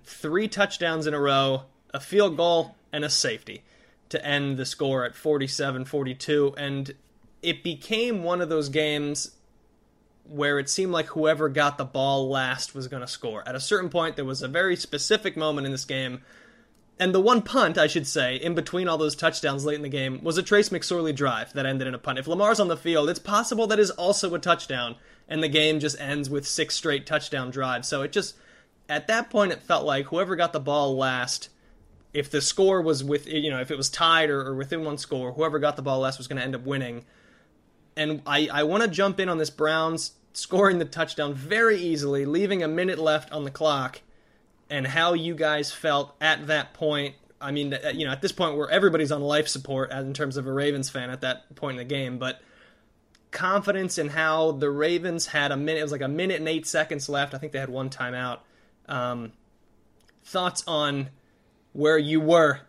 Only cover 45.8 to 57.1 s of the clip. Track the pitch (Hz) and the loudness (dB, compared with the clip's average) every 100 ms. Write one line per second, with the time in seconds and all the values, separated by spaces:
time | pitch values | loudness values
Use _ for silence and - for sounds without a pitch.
45.8 | 160 143 139 - 156 151 147 151 - - | 0 0 -2 -2 0 0 0 -2 -2 -2
46.8 | 156 147 143 139 _ - 139 143 143 135 | 0 0 -2 -8 _ -12 -6 -2 -2 -2
47.8 | 147 139 143 139 196 - 170 143 143 185 | -4 -4 -4 -2 -4 0 -2 0 2 4
48.8 | 190 160 143 151 143 147 151 139 135 135 | 6 4 0 0 0 2 0 -4 -4 -4
49.8 | 131 131 135 139 143 135 131 135 143 139 | -2 -4 -6 -4 -4 -4 -4 0 0 0
50.8 | 135 135 123 135 160 - - 143 147 127 | -4 -6 -8 -6 -4 -6 -8 -10 -8 -6
51.8 | 123 139 131 123 127 123 - - - _ | -4 -4 -4 -4 -6 -6 -14 -20 -20 _
52.8 | _ _ _ _ - - 185 202 202 190 | _ _ _ _ -14 -4 0 0 2 0
53.8 | 185 - 147 151 160 156 160 139 143 143 | 0 -2 -2 0 2 4 2 2 0 2
54.8 | 160 175 175 165 - 151 143 139 147 160 | 2 2 -2 -4 -2 0 0 0 -2 -2
55.8 | 151 143 135 151 190 165 156 160 156 - | -2 -4 -4 -2 -2 -2 -2 -4 -2 -2
56.8 | 156 147 139 | -2 -4 -4